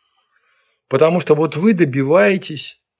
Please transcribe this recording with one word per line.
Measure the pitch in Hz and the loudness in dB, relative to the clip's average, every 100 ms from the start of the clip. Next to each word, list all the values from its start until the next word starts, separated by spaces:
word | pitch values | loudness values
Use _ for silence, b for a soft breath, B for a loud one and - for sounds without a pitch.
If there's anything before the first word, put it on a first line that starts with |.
| _ _ _ _ _ _ _ _ _ | _ _ _ _ _ _ _ _ _
Потому | 135 156 175 | 0 2 2
что | - | 0
вот | 151 156 147 | 0 0 0
вы | 202 | 0
добиваетесь, | 190 160 131 135 165 202 185 - 151 - - _ _ | 2 0 -2 0 2 2 0 -4 -8 -10 -14 _ _